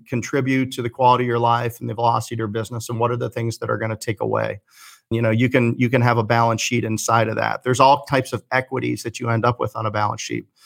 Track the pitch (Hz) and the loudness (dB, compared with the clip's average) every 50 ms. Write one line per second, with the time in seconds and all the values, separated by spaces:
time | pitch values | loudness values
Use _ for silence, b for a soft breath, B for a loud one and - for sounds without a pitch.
0 | - - 131 120 110 - - 139 127 131 135 131 131 127 - - 117 120 - - | -8 -6 -6 -6 -4 -2 -2 -2 0 0 0 0 -2 -2 -4 -6 -6 -6 -2 2
1 | 127 123 123 123 123 123 117 117 120 117 117 120 120 117 - - 127 117 110 110 | 4 4 4 4 2 0 0 2 2 2 2 2 0 -4 -6 -8 -10 -8 -4 0
2 | 117 117 117 117 113 - 123 113 113 104 101 113 110 - 123 117 - - 120 110 | 0 2 2 0 -2 -4 -6 -6 -4 -4 -4 -4 -6 -6 -8 -10 -8 -6 -2 0
3 | 117 117 123 120 123 120 - 123 117 117 113 - - 117 117 107 113 110 110 110 | 0 0 0 -2 -4 -6 -4 -4 -4 -4 -4 -4 -4 -4 -2 -2 -2 -4 -6 -6
4 | - - 107 - 117 110 107 110 110 - - 104 _ b b b b b b b | -6 -6 -4 -4 -2 -2 0 0 -2 -2 -6 -8 _ b b b b b b b
5 | b b 117 113 120 113 110 113 127 127 127 127 120 117 120 - 123 117 123 131 | b b -2 0 2 2 2 4 2 4 4 4 2 2 2 2 0 2 4 4
6 | 120 120 117 120 110 104 120 117 117 117 113 107 - - 123 117 110 110 110 107 | 4 4 4 4 2 2 2 2 4 2 0 -2 -2 -2 -2 -2 -2 -2 -4 -4
7 | - - 113 117 110 110 110 107 110 110 107 107 - 123 123 120 135 135 143 139 | 0 2 2 2 2 2 0 -2 -2 -2 -2 -2 -2 0 4 6 6 6 6 4
8 | - - 143 131 131 - - 110 - - 127 131 127 - 131 127 120 123 120 110 | 2 0 0 0 0 -2 -6 -8 -6 -2 -2 -2 -2 -2 -6 -4 -4 -4 -4 -4
9 | - 120 - - 123 117 117 113 113 120 117 - 127 117 - 113 110 107 101 107 | -8 -10 -10 -6 -4 -2 -2 2 2 0 0 0 -4 -6 -4 -6 -6 -4 -2 -2
10 | 104 101 - - - - 117 - - _ _ b b | -2 -2 -4 -6 -8 -8 -8 -8 -10 _ _ b b